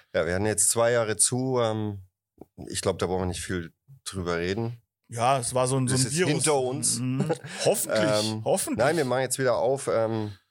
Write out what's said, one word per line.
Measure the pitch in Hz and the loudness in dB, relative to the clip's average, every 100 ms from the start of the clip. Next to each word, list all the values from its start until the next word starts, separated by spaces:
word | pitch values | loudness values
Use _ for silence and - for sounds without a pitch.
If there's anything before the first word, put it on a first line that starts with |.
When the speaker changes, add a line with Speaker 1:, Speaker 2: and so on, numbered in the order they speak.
| _ 92 | _ -2
Speaker 1:
Ja, | 82 | 0
wir | |
hatten | 92 107 | 0 0
jetzt | 101 - | 2 2
zwei | 113 117 | 4 4
Jahre | 120 110 107 | 4 2 0
zu. | - 123 131 127 | 0 0 0 2
Ähm, | 113 110 107 101 - _ _ - - - 65 | 2 0 -4 -6 -14 _ _ -20 -20 -16 -10
ich | - | -4
glaub, | 101 87 | -2 0
da | 90 | 0
brauchen | 92 | 0
wir | 92 | -2
nicht | 85 | -4
viel | - 92 82 _ _ - | -4 -4 -6 _ _ -18
drüber | - 95 87 85 | -10 -6 -2 -2
reden. | 87 101 117 120 _ _ - | -2 -2 -4 -8 _ _ -12
Speaker 2:
Ja, | 117 123 139 | 0 2 2
es | 120 | 0
war | 127 127 | 0 2
so | 135 | 2
ein, | 127 | 2
so | 131 | 0
Speaker 1:
Das | 127 | 0
Speaker 2:
ein | |
Speaker 1:
ist | 156 | 0
Speaker 2:
Virus. | 170 | 0
Speaker 1:
hinter | 143 143 143 | 2 2 2
uns. | 127 139 120 120 | 2 -2 -2 -2
Speaker 2:
Mhm. | 127 131 156 165 - - - | -2 -2 -2 -4 -6 -2 0
Hoffentlich, | - - 110 | 0 0 2
Speaker 1:
Ähm, | 107 107 107 110 123 | 2 2 0 -2 -2
Speaker 2:
hoffentlich. | 190 - 240 | 0 0 0
Speaker 1:
nein, | 131 165 | 2 2
wir | 127 | 0
machen | 127 | 0
jetzt | 127 - | 0 0
wieder | 135 104 | 2 2
auf. | 113 135 - | 2 0 0
Ähm, | 101 110 113 104 101 _ | 0 0 -2 -4 -10 _